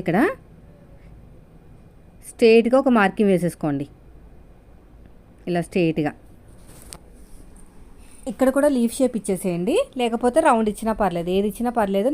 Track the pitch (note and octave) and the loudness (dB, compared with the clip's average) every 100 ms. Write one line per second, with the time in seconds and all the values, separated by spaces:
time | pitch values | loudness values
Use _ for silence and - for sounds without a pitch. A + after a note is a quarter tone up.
0 | F3+ E3+ E4 C5 - - - - - - | 0 0 0 -2 -14 -20 -20 -20 -20 -20
1 | - - - - - - - - - - | -20 -20 -20 -20 -20 -20 -20 -20 -20 -20
2 | - - - - A3+ A3+ A3+ C4 C4+ A#3 | -20 -20 -20 2 4 6 6 2 4 4
3 | G3 F#3+ G#3 F3+ E3+ - D#3 C#3 C#3+ - | 2 2 2 2 0 -4 -4 -4 -6 -14
4 | - - - - - - - - - - | -20 -20 -20 -20 -20 -20 -20 -20 -20 -20
5 | - - - - - F3 E3 G3 E3 D#3+ | -20 -20 -20 -16 -6 -6 -4 -2 0 0
6 | D3 - - - - - - - - - | -4 -6 -16 -20 -20 -20 -20 -20 -20 -20
7 | - - - - - - - - - - | -20 -20 -20 -20 -20 -20 -20 -20 -20 -20
8 | - - - G#3+ C4 C#4 D4 C4 A#3 - | -20 -14 -10 0 0 2 2 2 -2 0
9 | B3+ A#3+ G3+ F#3 G3 F3 F#3 F#4 C5+ C4 | -2 -2 -6 -4 -4 -4 -2 -2 -2 -4
10 | A#3+ A3+ B3 C#4 E4 A#3 G#3+ G3+ A3 G#3+ | -4 -2 0 2 2 2 0 -4 -6 -2
11 | G3+ F3 E3+ F#3+ G#3 G3 A#3+ A#3+ G3+ G3 | -2 -4 -4 -2 -2 -4 -6 -2 -2 -2
12 | A3 | 0